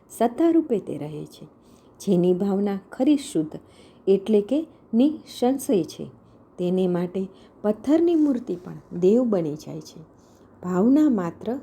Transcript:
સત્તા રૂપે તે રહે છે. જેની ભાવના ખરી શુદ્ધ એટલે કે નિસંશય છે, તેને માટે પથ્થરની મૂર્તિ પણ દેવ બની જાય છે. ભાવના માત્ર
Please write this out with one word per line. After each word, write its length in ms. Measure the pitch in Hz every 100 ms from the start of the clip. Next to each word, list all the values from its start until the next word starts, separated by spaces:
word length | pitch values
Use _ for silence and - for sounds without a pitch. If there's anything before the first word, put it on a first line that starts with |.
| _
સત્તા 400 | - 233 233 330
રૂપે 280 | 330 302 220
તે 200 | - 143
રહે 260 | 147 151
છે. 240 | 156 - 156 _ _ - _ -
જેની 340 | - 175 180
ભાવના 440 | 180 202 196 202 196 -
ખરી 240 | - 262 285
શુદ્ધ 400 | - 170 151 165 - - - - -
એટલે 340 | 196 196 208
કે 260 | 208 285 320 - _
નિસંશય 920 | 226 294 311 - - 247 269 - 208
છે, 260 | 151 - 143 - _ - _ -
તેને 300 | 180 185 185
માટે 400 | 175 180 190 190 - - -
પથ્થરની 520 | 208 214 262 320 339
મૂર્તિ 420 | 330 294 240 - 175
પણ 420 | 175 160 - 175
દેવ 260 | 185 233
બની 300 | 247 196 160
જાય 260 | 151 143 156
છે. 200 | 156 - 160 _ _ _ _ _
ભાવના 460 | 180 180 226 285 302
માત્ર 500 | 220 170 - - 269